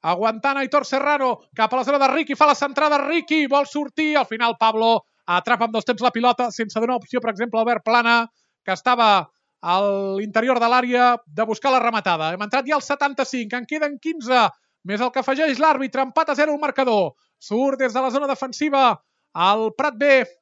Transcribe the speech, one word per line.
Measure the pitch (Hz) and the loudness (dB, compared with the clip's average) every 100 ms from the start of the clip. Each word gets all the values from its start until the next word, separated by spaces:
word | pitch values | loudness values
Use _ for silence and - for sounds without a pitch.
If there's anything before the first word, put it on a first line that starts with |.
| 160 | -2
aguantant | 175 220 226 277 277 | -2 -2 -2 -4 -2
Aitor | 262 285 262 | 0 -2 0
Serrano | 269 277 294 262 226 _ - | -2 0 0 0 -4 _ -2
cap | 220 | 0
a | 254 | 0
la | |
zona | 247 277 | 0 2
de | 269 | 2
Riqui, | 277 311 277 | 2 -4 2
fa | 302 | 2
la | 294 | 2
centrada | 285 302 311 285 | 0 0 0 0
Riqui, | 285 330 330 311 277 | 0 -4 -2 -2 0
vol | 277 277 | 0 0
sortir, | 294 285 - 311 302 | -6 -6 -4 0 2
al | 254 | 0
final | 220 233 214 | -2 -2 2
Pablo | 226 220 226 226 _ _ - | 0 2 2 2 _ _ -2
atrapa | 175 175 233 226 | -2 0 0 0
amb | |
dos | 220 | -2
temps | 208 220 240 | -4 0 0
la | 233 | 2
pilota, | 240 233 240 | 0 2 -2
sense | - 220 220 | -4 -6 -4
donar | 233 247 | -2 -4
opció, | - 247 | -4 -4
per | 226 | -4
exemple, | 190 233 220 | -4 -4 -2
a | 226 | 0
Albert | 226 | -2
Plana, | - 240 233 233 233 _ _ _ | 2 2 4 2 2 _ _ _
que | - | -6
estava | 185 - 247 220 196 156 _ _ _ | -4 0 4 4 4 0 _ _ _
a | 170 185 202 196 196 190 | -2 0 0 0 -2 -4
l'interior | 214 226 240 240 | -2 -2 0 0
de | 233 | 2
l'àrea, | 247 247 247 247 240 _ | 2 2 2 2 2 _
de | 151 | -6
buscar | 220 214 277 | -4 -2 0
la | 254 | 2
rematada. | 233 220 190 165 156 | 2 0 -2 -2 -2
Hem | 180 208 | -4 -2
entrat | 262 262 | -4 0
ja | 302 | -2
al | - | -2
setanta-cinc, | 285 285 269 262 254 220 247 | -2 -2 -2 -4 -4 -6 -8
en | 240 | -6
queden | 302 294 285 | -4 -4 -4
quinze, | 320 330 240 254 208 - _ _ 180 | -8 -8 0 2 2 -2 _ _ -8
més | 202 | -4
el | 247 | -2
que | 262 | -2
afegeix | 262 269 320 247 | -2 0 0 2
l'àrbitre, | 311 285 269 254 269 | 2 2 -2 -4 -2
empat | 294 311 | 0 0
a | 277 | 0
zero | 302 294 | 0 0
el | |
marcador. | 302 - 254 214 170 _ _ _ | -4 -2 0 2 0 _ _ _
Surt | - 214 269 262 | -6 -2 -2 0
des | 262 | -2
de | 226 | -2
la | 262 | -2
zona | 254 285 | -2 -4
defensiva | 269 262 - 302 277 254 226 _ _ _ - | -4 -6 -4 -2 2 2 0 _ _ _ 0
el | 180 214 220 220 | 2 2 -2 -2
Prat | 294 226 | -4 0
B. | 285 269 220 - | 4 4 2 -10